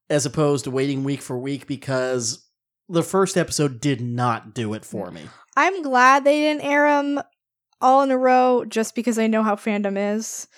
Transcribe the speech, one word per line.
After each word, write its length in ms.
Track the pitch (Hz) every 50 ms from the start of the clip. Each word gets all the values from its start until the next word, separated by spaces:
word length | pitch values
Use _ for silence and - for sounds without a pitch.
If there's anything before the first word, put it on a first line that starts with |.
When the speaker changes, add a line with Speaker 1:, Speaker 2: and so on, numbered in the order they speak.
| _ -
Speaker 1:
As 160 | 156 147 123
opposed 400 | 143 - 156 151 147 143 131 113
to 60 | 135
waiting 320 | 127 131 135 143 139 135 135
week 180 | 139 139 135
for 180 | - - 127 123
week, 260 | 131 139 143 131 -
because 800 | - 139 120 - 139 131 127 127 127 131 123 117 110 - - _ _ _ _ _ _ _ _ _ -
the 120 | 175 170 160
first 340 | - - 190 190 180 - 185
episode 420 | 160 - - - 147 143 127 113
did 220 | - 147 135 113
not 520 | 120 120 120 120 123 123 113 107 - 110 -
do 200 | 123 110 104 107
it 100 | 107 -
for 240 | - - 107 95 90
me. 100 | 87 80 76 - - - _ _ -
Speaker 2:
I'm 260 | - 302 359 392 370
glad 420 | 302 277 254 247 247 262 269 285 269
they 180 | 285 294 302
didn't 220 | 302 302 302 294 277
air 200 | 285 285 294 294
'em 360 | 294 294 285 285 285 285 277 - _ _ _ _ _ _ _ _ _ _ -
all 200 | 254 254 262 269
in 100 | 277 269
a 60 | 262 254
row 480 | 254 254 254 254 254 254 254 240 -
just 300 | 220 - 226 220 - -
because 220 | 247 220 247 220 220
I 100 | 220 220
know 160 | 220 220 214
how 120 | 220 208
fandom 420 | 208 - 226 208 208 202 196 196 196 202 202 208
is. 320 | 220 220 - - - - - _